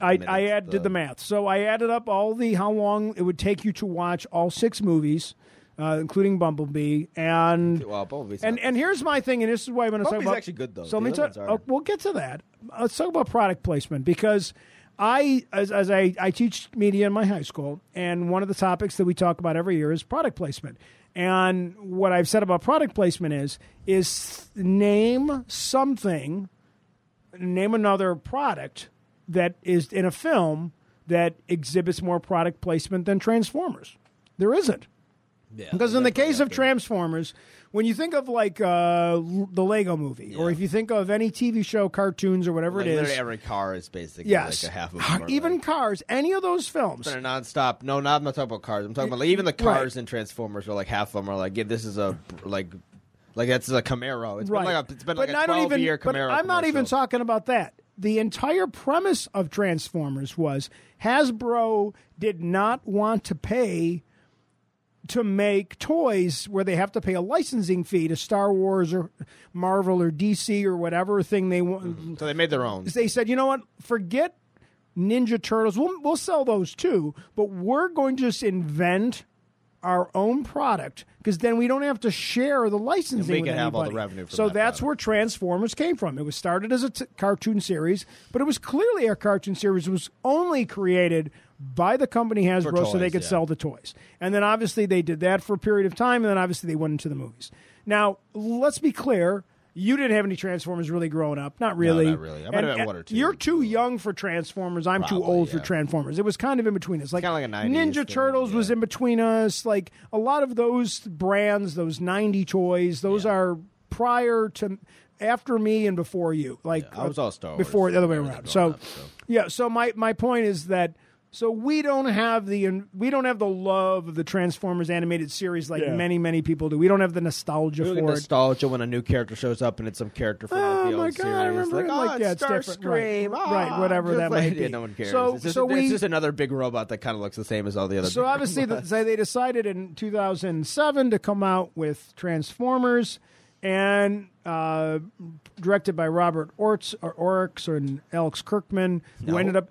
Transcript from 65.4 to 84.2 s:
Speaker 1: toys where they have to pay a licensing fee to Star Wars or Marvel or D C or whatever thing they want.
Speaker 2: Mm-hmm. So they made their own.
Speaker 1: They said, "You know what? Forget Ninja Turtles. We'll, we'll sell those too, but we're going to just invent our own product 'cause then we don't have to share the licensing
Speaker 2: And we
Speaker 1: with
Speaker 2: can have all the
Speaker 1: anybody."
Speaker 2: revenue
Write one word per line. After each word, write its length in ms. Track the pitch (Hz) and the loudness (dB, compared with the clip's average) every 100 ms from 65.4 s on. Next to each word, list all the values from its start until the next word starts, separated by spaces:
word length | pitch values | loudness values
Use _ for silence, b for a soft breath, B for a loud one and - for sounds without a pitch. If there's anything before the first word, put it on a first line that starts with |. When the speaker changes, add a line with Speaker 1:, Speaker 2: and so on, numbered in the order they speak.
| 208 196 202 - | 2 2 -2 -6
Speaker 1:
toys 720 | - 330 277 196 180 135 208 | 0 2 2 2 0 -2 -4
where 160 | 196 | -2
they 120 | 190 170 | 0 0
have 160 | 196 | 0
to 80 | - | -2
pay 140 | 185 | -2
a 60 | 185 | -2
licensing 640 | 185 320 - 247 180 185 | 0 0 0 -2 0 0
fee 240 | - 185 160 | 0 0 0
to 80 | 165 | -2
Star 360 | - 202 202 | -2 2 2
Wars 400 | 190 190 190 170 | 2 2 2 2
or 160 | 180 170 - B B B | 0 -4 -10 B B B
Marvel 480 | 175 185 190 185 180 | -4 0 2 2 2
or 100 | 170 | 2
D 240 | 151 208 | 2 2
C 320 | 202 - 208 196 | 2 0 0 2
or 100 | 175 | 0
whatever 460 | 170 170 185 202 | 0 0 2 0
thing 260 | 165 202 185 | 2 0 2
they 120 | 180 | 2
want. 220 | 175 190 | 0 -2
Speaker 2:
Mm-hmm. 300 | 180 160 160 151 | -6 -8 -10 -6
So 100 | 151 | -4
they 60 | |
made 160 | 151 165 | 0 0
their 140 | 139 | 0
own. 200 | 120 95 | 0 -4
Speaker 1:
They 240 | 92 233 226 | -4 0 0
said, 200 | 247 233 | 0 0
"You 80 | 254 | 2
know 100 | 269 | 2
what? 140 | 269 - - | 0 -6 -14
Forget 560 | - 233 175 247 349 - _ b b b _ 175 | -4 -4 0 0 0 -4 _ b b b _ -2
Ninja 440 | 190 247 233 226 | 0 2 2 0
Turtles. 340 | - 220 220 196 | 0 0 2 2
We'll, 220 | 330 370 | -2 0
we'll 160 | 285 320 | -2 -2
sell 280 | - 320 | 0 0
those 300 | 254 214 175 | 2 2 0
too, 400 | - 359 208 151 B B - | -2 0 2 0 B B -2
but 140 | 208 | -2
we're 380 | 190 190 277 359 | -2 0 2 2
going 280 | 311 269 262 | 0 0 2
to 60 | |
just 200 | 247 - | 0 0
invent 840 | 214 185 156 147 175 190 240 - - _ _ _ _ _ | -2 -2 -2 0 2 2 0 -4 -12 _ _ _ _ _
our 260 | 180 180 175 | 0 0 0
own 280 | - 208 269 | 0 2 0
product 600 | 254 294 277 196 - - b b | -2 -2 0 0 -4 -14 b b
'cause 160 | 214 170 | -2 0
then 200 | 233 233 | 2 2
we 100 | 240 | 2
don't 140 | 269 | 2
have 180 | 285 226 | 0 0
to 100 | 233 | -2
share 600 | - - 233 277 277 226 | -2 -2 0 2 2 2
the 80 | 208 | 0
licensing 400 | 233 370 - 247 | 0 -2 -2 -2
Speaker 2:
And 80 | 170 | 0
we 120 | 175 | 0
Speaker 1:
with 60 | 156 | 0
Speaker 2:
can 80 | 123 | -2
have 160 | 117 | -2
all 80 | 110 | -2
the 60 | 104 | -2
Speaker 1:
anybody." 80 | 110 | -4
Speaker 2:
revenue 240 | 101 95 | -6 -8